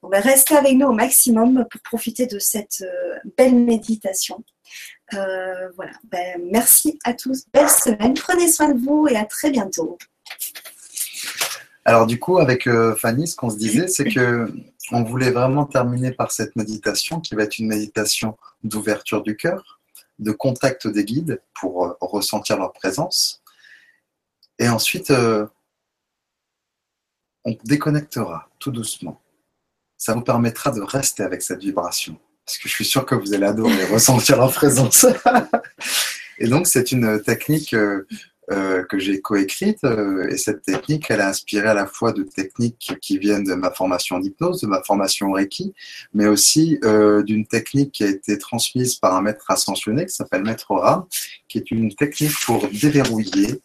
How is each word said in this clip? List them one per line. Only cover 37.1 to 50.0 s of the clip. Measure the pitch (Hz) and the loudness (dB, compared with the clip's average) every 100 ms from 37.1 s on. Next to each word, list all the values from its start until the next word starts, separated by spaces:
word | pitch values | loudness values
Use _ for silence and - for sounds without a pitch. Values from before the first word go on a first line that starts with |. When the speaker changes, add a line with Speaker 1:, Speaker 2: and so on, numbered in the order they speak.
| 107 | 0
Speaker 2:
technique, | - 113 - 151 147 | 0 -2 0 -2 0
euh, | 113 104 98 98 107 - _ - | 0 0 -2 -8 -16 -18 _ -6
euh, | 98 95 92 | -4 0 -2
que | 90 101 | -2 -4
j'ai | 95 95 | -2 -4
coécrite, | - 101 98 - 202 214 | 0 0 0 0 -2 0
euh, | 135 110 104 95 90 | 0 0 -2 -2 -2
et | - | -4
cette | - 101 | -4 -4
technique, | - 95 - 151 - | -4 -4 -2 -4 -2
elle | 107 | 0
est | |
inspirée | 98 95 - 104 104 | 0 -2 -4 -2 2
à | |
la | 104 98 | 0 0
fois | - 117 | -2 -2
de | 107 | -2
techniques | 92 - 98 - 117 117 - 92 | -6 -6 -8 -2 -4 -4 -10 -10
qui | - 95 | -4 -2
viennent | 101 104 | 0 0
de | 98 | -2
ma | 90 92 | -2 -4
formation | - 95 90 - 90 | -2 -2 -2 -2 -4
en | |
hypnose, | 98 - 170 185 | -6 -4 -4 -2
de | 110 | -2
ma | 95 | -4
formation | - 101 95 - 98 | 0 -2 0 -2 -2
en | |
Reiki, | 95 98 - 190 - - - - | -2 -2 -4 -10 -10 -20 -20 -8
mais | 104 104 | 0 4
aussi, | 101 - 156 165 151 | 4 4 4 4 4
euh, | 113 107 107 104 | 4 6 6 4
d'une | 104 107 107 | 2 -2 0
technique | 113 110 139 139 | -4 -2 0 0
qui | - | 0
a | 104 | -2
été | 98 - 104 | -2 -2 -4
transmise | - 117 - 127 127 - | -4 -6 -4 -2 -2 0
par | - | 0
un | 92 | 2
maître | 98 107 - | 0 -4 -4
ascensionné | 110 - 95 - 117 | -2 -2 -4 -2 -2